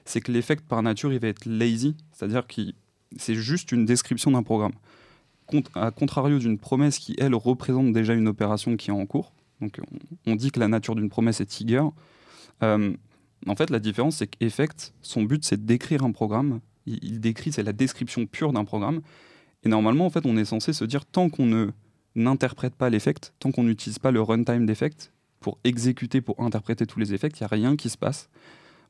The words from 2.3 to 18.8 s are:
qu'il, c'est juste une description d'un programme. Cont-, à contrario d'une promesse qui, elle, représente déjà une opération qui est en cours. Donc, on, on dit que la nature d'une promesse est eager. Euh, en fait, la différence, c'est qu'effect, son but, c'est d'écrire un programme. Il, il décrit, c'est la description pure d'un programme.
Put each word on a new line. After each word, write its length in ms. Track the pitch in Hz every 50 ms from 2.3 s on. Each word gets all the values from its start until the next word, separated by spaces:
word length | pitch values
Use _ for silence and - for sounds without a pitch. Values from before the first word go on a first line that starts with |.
| 110 123 120
qu'il, 280 | - - - 104 90 - _ _ _ _ _ _ - -
c'est 180 | 80 - - 113
juste 360 | 110 110 117 156 180 - -
une 140 | 127 120 110
description 480 | 107 120 120 - - 131 113 - 151
d'un 100 | 135 123
programme. 300 | 107 - 113 107 107 101 - - _ _ - - - - _ _ _ _ _ _ _
Cont-, 160 | - - 151 135 - -
à 180 | 87 107 113
contrario 460 | 110 - 147 139 - 143 131 143 147 139
d'une 200 | 120 117 110 107
promesse 400 | - - 135 131 147 147 139 -
qui, 160 | - - - -
elle, 160 | 139 139 123
représente 580 | 113 - 120 127 123 - - 127 131 135 127
déjà 220 | 110 113 110 110 117
une 120 | 113 110
opération 500 | 107 104 - 107 104 107 104 - 120 117
qui 140 | 107 - -
est 40 | 101
en 120 | 101 98
cours. 260 | 101 - 143 180 - _ _ _ _ _ -
Donc, 180 | 107 104 - - - - - - - - 165 - -
on, 60 | 113
on 40 | 113
dit 140 | 107 120 139
que 80 | - 123
la 100 | 117 104
nature 280 | 113 113 110 - 113
d'une 140 | 113 104 101
promesse 300 | - - 113 113 110 -
est 200 | 104 98 - -
eager. 260 | 107 117 117 131 151 151 151 - - _ _ _ _ - - - - - _ - 113
Euh, 280 | 110 107 104 104 101 - - _ _ _ _ _ _ _ - -
en 100 | - 104
fait, 140 | - 156 -
la 80 | - 113
différence, 380 | 104 107 101 - 123 156 160
c'est 100 | - -
qu'effect, 680 | - - - 120 113 - - 143 156 - - - - _ _
son 200 | - - - 120
but, 220 | 107 107 139 151 151
c'est 200 | - - 104 107
d'écrire 380 | 110 117 123 - - 160 139
un 100 | 135 120
programme. 480 | 107 - 113 107 107 113 139 147 123 110 - _ _ _ -
Il, 120 | - 117 -
il 180 | - - 110 113
décrit, 320 | 107 113 113 - - 160
c'est 100 | 147 -
la 120 | 101 107 104
description 520 | 107 131 131 - - 127 117 - 123 117
pure 260 | - - - 160 151
d'un 120 | 131 107 104
programme. 380 | - - 107